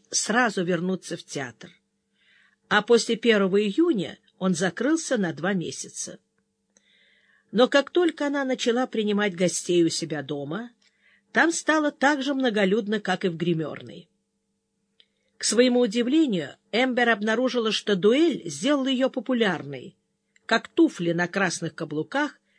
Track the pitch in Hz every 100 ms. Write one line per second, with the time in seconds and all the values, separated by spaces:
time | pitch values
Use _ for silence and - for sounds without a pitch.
0 | _ - - 220 240 190 170 175 180 185
1 | - 127 - 143 127 - - _ _ _
2 | _ _ _ _ _ _ - 202 202 233
3 | 226 233 240 214 190 202 214 196 339 254
4 | - - _ - 190 170 185 - 240 320
5 | - 247 180 143 175 196 160 - - -
6 | - - _ _ _ _ _ _ _ _
7 | _ _ _ _ _ 196 247 277 277 -
8 | 349 - 285 285 269 247 247 233 254 226
9 | 208 208 208 175 180 - - 175 165 -
10 | 156 156 135 143 139 180 240 _ _ _
11 | _ _ _ 226 302 330 - 311 294 294
12 | 269 294 262 277 254 214 190 214 202 214
13 | 208 185 190 165 175 165 151 - 120 -
14 | - _ _ _ _ _ _ _ _ _
15 | _ _ _ - - 214 254 247 247 220
16 | 240 311 302 185 135 - _ 208 262 247
17 | 233 220 214 220 254 247 220 - - 196
18 | 196 262 330 240 - 143 214 294 262 254
19 | 262 254 - 247 214 156 135 135 185 -
20 | _ _ _ _ - 233 - - 320 -
21 | 170 170 175 196 190 - 165 - 156 147
22 | 151 - 294 - _